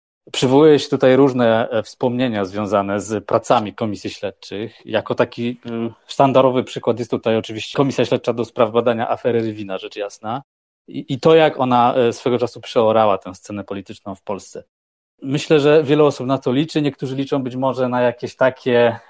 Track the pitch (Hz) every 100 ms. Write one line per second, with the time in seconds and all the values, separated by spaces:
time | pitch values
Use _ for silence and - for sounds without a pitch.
0 | _ _ - - 131 135 156 147 - 135
1 | 135 127 139 127 117 113 120 117 104 -
2 | 127 120 127 107 95 101 104 101 98 101
3 | 92 107 98 117 - 123 107 - 113 98
4 | 101 - 101 - - 98 110 - - 110
5 | - 123 117 - 120 123 120 117 117 110
6 | _ - 135 127 131 127 110 - - 113
7 | 120 117 - 110 107 107 - - 139 123
8 | 120 127 - 117 120 - 113 113 117 117
9 | 117 117 127 117 113 107 101 95 104 -
10 | 101 - 107 127 - _ _ _ - 135
11 | - 135 165 160 156 - 127 123 123 131
12 | 117 113 135 120 120 - - 131 110 110
13 | 110 95 101 95 - 104 98 98 92 107
14 | - 95 - 98 - - - _ _ _
15 | _ _ 139 143 - 156 143 151 139 151
16 | 147 135 127 135 - 127 160 160 147 -
17 | 135 131 135 143 127 127 135 123 127 123
18 | 123 120 117 - 131 127 135 120 120 113
19 | -